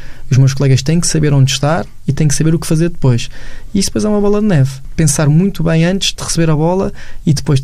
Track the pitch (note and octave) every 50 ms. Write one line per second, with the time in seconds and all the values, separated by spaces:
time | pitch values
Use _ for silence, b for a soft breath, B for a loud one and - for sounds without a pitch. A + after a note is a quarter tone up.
0 | B B B B B B C3+ B2 C3+ C3+ C3+ - D3 C3+ C3 B2 - C#3+ D#3+ E3+
1 | E3 - - D#3+ D3+ D3+ C#3+ C#3 C3+ C3 - - - C#3+ D#3+ F3+ - - - -
2 | - - C3+ C3+ D#3 D3+ - - D3 D#3+ D#3+ E3 - - E3 D#3 E3+ E3+ E3 -
3 | - C3 A#2+ A#2+ - - B B B B B B B B - G3+ F#3+ - - A3+
4 | G#3 G#3+ G#3 G#3 G3+ G3+ G#3 G#3 G#3 G#3+ F#3 C#3+ C3 C3+ - - - - - -
5 | D#3+ D3+ - - D#3 C#3+ D3 D#3+ F#3 G3+ G3 - D#3+ E3 D#3+ D#3+ E3 F3 F#3+ G3
6 | - - - - - - - - - - - - D#3 E3 F3+ F#3+ G3 G3+ - B
7 | B B B B B - C3+ - - - D3 C3+